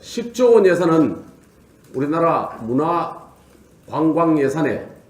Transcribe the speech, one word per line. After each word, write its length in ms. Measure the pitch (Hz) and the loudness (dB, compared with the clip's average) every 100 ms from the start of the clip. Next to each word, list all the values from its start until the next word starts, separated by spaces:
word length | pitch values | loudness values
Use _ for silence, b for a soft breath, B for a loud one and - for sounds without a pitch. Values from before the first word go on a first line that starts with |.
십조 520 | - - 233 - 247 | -12 -10 -10 0 4
원 120 | 226 190 | 6 6
예산은 580 | 170 175 160 139 85 - - _ _ _ _ _ | 2 2 2 2 -2 -14 -20 _ _ _ _ _
우리나라 680 | 127 143 165 165 156 - - | -8 -4 0 0 -2 -6 -12
문화 680 | 113 127 160 170 - - - _ _ _ _ _ - | -6 -4 -2 -4 -6 -12 -20 _ _ _ _ _ -12
관광 520 | 127 160 156 165 156 | -2 0 2 2 2
예산의 480 | 135 147 143 101 - - _ | 0 -2 -2 -4 -8 -20 _